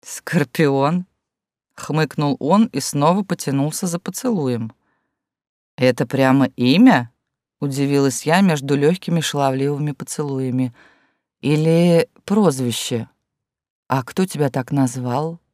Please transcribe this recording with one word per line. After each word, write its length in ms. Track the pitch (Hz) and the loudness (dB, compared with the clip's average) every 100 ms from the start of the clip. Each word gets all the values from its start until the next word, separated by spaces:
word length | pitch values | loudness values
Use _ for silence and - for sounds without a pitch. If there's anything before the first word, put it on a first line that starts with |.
| - | -16
«Скорпион», 1000 | - - 165 143 - 151 139 139 180 180 _ _ _ _ _ _ - | -16 -4 -2 -2 0 0 2 0 0 -6 _ _ _ _ _ _ -20
хмыкнул 600 | - 147 156 - 147 135 | -6 -2 -2 -2 -2 -2
он 280 | 135 196 226 | 2 2 2
и 120 | 143 | -2
снова 440 | - 147 147 185 | -6 0 2 2
потянулся 640 | 196 180 - 139 143 151 185 | -2 -6 -4 -2 -2 -4 -6
за 100 | 170 | -6
поцелуем. 720 | - 190 262 214 139 120 113 - _ _ _ _ _ _ _ _ _ - | -10 -8 -4 -2 -2 -4 -6 -12 _ _ _ _ _ _ _ _ _ 0
«Это 280 | 127 123 135 | 0 2 -2
прямо 400 | 131 135 131 135 - | 2 4 4 2 0
имя?» 540 | 123 151 254 165 120 _ _ _ _ _ | 2 6 6 6 0 _ _ _ _ _
удивилась 640 | 143 135 139 143 139 131 | -8 -2 0 2 2 0
я 180 | 147 170 | 0 2
между 340 | 196 151 135 143 | 4 2 0 0
легкими 440 | 143 185 - 170 | 2 0 -2 -2
шаловливыми 760 | 151 143 139 131 139 143 151 | -2 -2 -2 0 -2 -2 -4
поцелуями. 840 | 143 - - 147 135 131 127 127 - _ _ _ _ _ _ | -6 -12 -8 -6 -4 -4 -2 -4 -6 _ _ _ _ _ _
«Или 640 | 131 151 160 165 175 170 - _ | -2 0 2 4 4 4 2 _
прозвище? 840 | - 208 196 131 127 117 - 120 110 _ _ _ _ _ _ _ _ | -4 2 2 2 -4 -4 -6 -6 -8 _ _ _ _ _ _ _ _
А 140 | 135 | -4
кто 220 | 123 - 190 | -4 -4 -4
тебя 240 | 143 143 | -2 -2
так 220 | 135 127 | -2 -4
назвал? 680 | 143 131 127 123 123 156 170 _ | -2 -2 -2 -6 -4 -6 -10 _